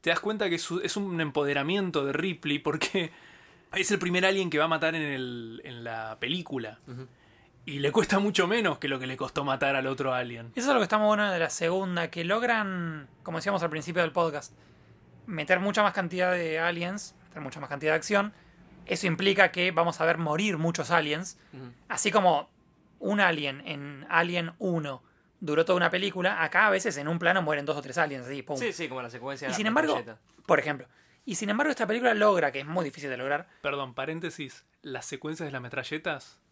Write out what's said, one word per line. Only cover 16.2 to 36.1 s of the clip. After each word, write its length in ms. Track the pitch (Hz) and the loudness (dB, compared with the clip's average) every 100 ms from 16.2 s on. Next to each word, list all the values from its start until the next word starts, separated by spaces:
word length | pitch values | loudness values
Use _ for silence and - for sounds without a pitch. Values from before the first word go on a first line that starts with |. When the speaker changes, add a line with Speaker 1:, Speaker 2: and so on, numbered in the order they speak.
| 180 | 2
Speaker 3:
de 260 | 180 165 156 | 2 0 0
aliens, 560 | 170 170 175 202 - - - | 0 -2 -4 -6 -10 -16 -18
meter 140 | - | -12
mucha 180 | 143 156 | -10 -10
más 80 | 139 | -8
cantidad 240 | 139 151 | -2 2
de 40 | 160 | 2
acción. 360 | - 202 208 - - - - - - | 2 2 2 -6 -20 -20 -20 -20 -4
Eso 200 | 180 190 | -2 0
implica 460 | 160 190 190 185 | 2 2 6 4
que 180 | - 180 | 4 0
vamos 300 | 170 170 - | 2 2 2
a 60 | 165 | 2
ver 100 | 165 | 2
morir 400 | 165 151 208 165 | 0 0 0 2
muchos 340 | 165 170 127 | 0 0 2
aliens. 480 | 165 151 151 190 - - | 2 2 -2 -6 -14 -20
Speaker 2:
Ujú. 140 | 131 127 - _ | -16 -16 -18 _
Speaker 3:
Así 220 | - 208 | 0 2
como 380 | 202 185 147 - _ _ _ _ _ | 4 6 4 0 _ _ _ _ _
un 220 | 196 208 | -2 2
alien 420 | 190 160 143 135 175 | 2 2 -4 -6 -10
en 400 | 147 143 143 - | -10 -10 -12 0
Alien 420 | 170 170 175 165 - | 2 2 0 -4 -4
uno 440 | 196 170 147 131 _ _ _ _ | -2 0 -2 -8 _ _ _ _
duró 240 | 165 151 | 0 4
toda 120 | 165 180 | 6 6
una 140 | 170 | 4
película, 520 | 180 196 185 180 170 | 2 -2 0 0 2
acá 240 | 160 180 214 | 2 4 6
a 40 | |
veces 260 | 190 220 143 | 4 0 -4
en 100 | 147 | -4
un 100 | 170 | 0
plano 240 | 170 185 | 2 2
mueren 220 | 156 151 143 | 2 -2 0
dos 100 | 147 | -4
o 60 | |
tres 160 | 143 131 | -4 -2
aliens, 280 | 156 135 123 | 0 -2 -8
así, 160 | 139 | -10
pum. 140 | - 139 | -6 -4
Speaker 2:
Sí, 140 | 233 | -4
sí, 160 | - 160 | -4 -6
como 140 | 131 | -6
la 80 | 123 | -8
secuencia 360 | 117 127 135 139 | -10 -10 -6 -4
de 20 | |
Speaker 3:
Y 20 | |
Speaker 2:
la 40 | - | -2
Speaker 3:
sin 100 | 220 | 2
embargo, 300 | 247 311 - | 2 2 0
Speaker 2:
metralleta. 260 | - 220 _ _ - | -4 -16 _ _ 2
Speaker 3:
por 120 | 151 | 2
ejemplo, 280 | 147 143 - _ _ _ | 2 -4 -8 _ _ _
y 100 | - | -8
sin 160 | 180 208 | -4 -2
embargo 200 | 214 302 | 0 0
esta 160 | 277 214 | 0 0
película 280 | 226 247 | 2 2
logra, 380 | 214 208 185 147 | 4 4 6 2
que 80 | 135 | -2
es 60 | 143 | -4
muy 180 | 175 | -4
difícil 260 | 156 143 143 | -4 -6 -8
de 60 | 123 | -6
lograr. 320 | 135 143 170 _ | -2 -4 -4 _
Speaker 1:
Perdón, 320 | 143 143 131 | -4 -4 -6
paréntesis, 720 | 120 139 160 165 - 139 - _ _ | -6 -6 -4 -6 -8 -12 -14 _ _
las 240 | 156 127 - | -10 -10 -8
secuencias 400 | 139 156 156 156 | -8 -8 -6 -6
de 60 | |
las 80 | 139 | -6
metralletas 800 | 123 139 - 156 175 | -6 -8 -6 -4 -4